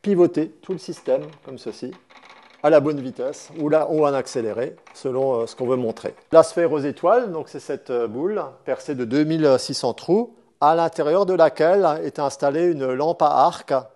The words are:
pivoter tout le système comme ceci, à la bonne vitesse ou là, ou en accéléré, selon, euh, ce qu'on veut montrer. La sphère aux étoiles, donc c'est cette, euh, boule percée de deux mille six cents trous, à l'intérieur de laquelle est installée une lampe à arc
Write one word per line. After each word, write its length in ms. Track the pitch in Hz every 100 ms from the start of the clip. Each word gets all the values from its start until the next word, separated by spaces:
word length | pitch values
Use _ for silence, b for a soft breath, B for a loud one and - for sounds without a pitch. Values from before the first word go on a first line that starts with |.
pivoter 480 | 202 185 175 - 156 -
tout 120 | -
le 60 | 180
système 440 | - 160 - 135 151 - -
comme 100 | 127
ceci, 360 | - - 127 - _ - - - - _
à 60 | 151
la 120 | 156
bonne 200 | 143 147
vitesse 480 | 127 - 127 151 - 160
ou 120 | 147
là, 180 | 156 151
ou 140 | 156
en 80 | 147
accéléré, 640 | 139 - 135 113 104 139 170 -
selon, 480 | - 135 127 135 120
euh, 60 | 113
ce 100 | -
qu'on 100 | 127
veut 100 | 127
montrer. 380 | 117 110 - - _
La 100 | 160
sphère 280 | 160 - 165
aux 100 | 151
étoiles, 520 | 139 - 170 233 233
donc 160 | 160 135
c'est 120 | 143
cette, 280 | - 139 -
euh, 180 | 123 117
boule 360 | 117 180 208 143 123 -
percée 280 | 127 -
de 120 | 135 120
deux 180 | 139
mille 320 | 151 160 151 127
six 140 | -
cents 220 | 139 127
trous, 400 | 113 - 196 240 b b _
à 140 | 147
l'intérieur 500 | 165 165 - 147 180
de 80 | 190
laquelle 560 | 185 160 - 156 202 175 156
est 140 | 156 -
installée 480 | 139 - 143 147 175
une 260 | 151 131
lampe 300 | 127 156 170
à 240 | 151 139 156
arc 260 | - - 135 123